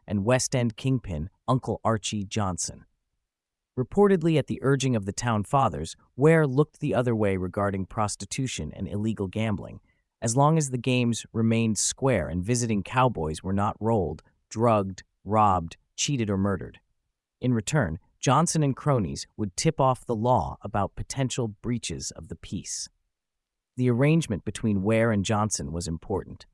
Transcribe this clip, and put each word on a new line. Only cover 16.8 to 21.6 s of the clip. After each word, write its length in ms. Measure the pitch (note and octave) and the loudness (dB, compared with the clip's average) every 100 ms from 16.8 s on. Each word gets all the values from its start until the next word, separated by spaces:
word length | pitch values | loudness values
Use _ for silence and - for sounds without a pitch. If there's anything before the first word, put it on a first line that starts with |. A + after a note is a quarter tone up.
| _ _ _ _ _ _ | _ _ _ _ _ _
In 140 | B2+ | 0
return, 440 | A#2 - D#3 F#2+ D#2+ _ _ | 0 0 0 0 -4 _ _
Johnson 420 | C#3 C3 E3 E3 | 2 2 2 2
and 140 | C#3+ B2+ | 0 0
cronies 500 | D3+ C3 E2+ - - - | 0 0 -2 -6 -10 -8
would 220 | G#2 - | -6 -2
tip 220 | D#3+ - | 0 2
off 260 | C3+ B2+ - | 2 2 -4
the 100 | A2+ | -2
law 420 | A#2+ B2 - - | 2 2 0 -8
about 340 | G#2+ G#2+ F#2+ - | -6 -4 -4 -6
potential 520 | - - C3 - A2+ | -8 -4 -2 -2 -4
breaches 640 | G#2 | -6